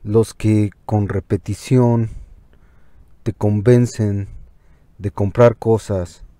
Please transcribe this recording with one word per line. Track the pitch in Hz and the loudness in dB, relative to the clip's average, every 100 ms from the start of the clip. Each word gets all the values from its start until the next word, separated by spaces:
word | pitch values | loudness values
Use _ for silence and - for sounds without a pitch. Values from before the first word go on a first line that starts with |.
los | 107 107 110 | 2 0 0
que | - 107 107 104 _ | -2 0 2 0 _
con | - 107 101 | -4 -2 -2
repetición | 98 - 101 - 101 - 127 120 117 113 - - - _ _ _ _ - - - - | -4 -4 -6 -4 -10 0 2 2 0 -2 -8 -18 -20 _ _ _ _ -20 -20 -20 -10
te | - | -10
convencen | - 104 104 104 123 120 - 107 101 101 - - _ _ _ _ - | -4 -2 0 4 4 2 -2 -4 -4 -8 -14 -20 _ _ _ _ -10
de | 98 | -10
comprar | - 98 - 120 113 | -4 -4 4 4 4
cosas | 117 110 - 98 87 - - | 0 -2 -2 -6 -6 -14 -20